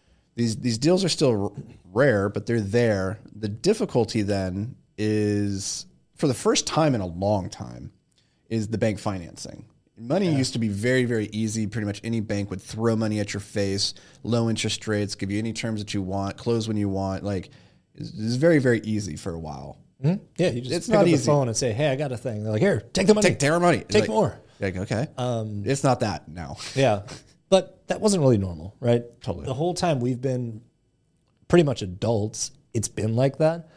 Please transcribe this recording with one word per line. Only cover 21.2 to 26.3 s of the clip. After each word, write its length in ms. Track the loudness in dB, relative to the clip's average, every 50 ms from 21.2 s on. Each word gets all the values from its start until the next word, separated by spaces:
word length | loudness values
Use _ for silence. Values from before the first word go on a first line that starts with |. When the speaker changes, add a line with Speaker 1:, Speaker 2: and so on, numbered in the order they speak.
| 4
Speaker 2:
phone 220 | 4 4 4 2 2
and 80 | 0
say, 160 | 0 0 0 0
"Hey, 140 | 2 0 0
I 80 | 0
got 140 | 0 -2 -4
a 40 | -4
thing." 260 | -6 -6 -6 -6 -4
They're 100 | -2 0
like, 100 | 2 2
"Here, 180 | 4 4 2 0 -2 -4 -2
take 120 | 2 6
the 60 | 6
money. 160 | 6 6 6 4
Speaker 1:
Take 100 | 4 4
their 220 | 2 2 2 4
money. 180 | 4 4 4 2
It's 80 | 0 2
Speaker 2:
Take 100 | 2 2 2
Speaker 1:
like, 40 | 4
Speaker 2:
more." 300 | 2 2 2 2 0 -6 -18 _ _ -4
Speaker 1:
like, 180 | -4 -4 -2 -2
okay. 300 | -4 -2 -2 -2 -2 -4 -4 -4
Speaker 2:
Um, 460 | -4 -2 -2 -2 -4 -6 -6 -6 -2
Speaker 1:
It's 180 | -2 -2 2 4
not 160 | 2 2 2
that 260 | 0 -2 -2 -6 -8
now. 300 | -12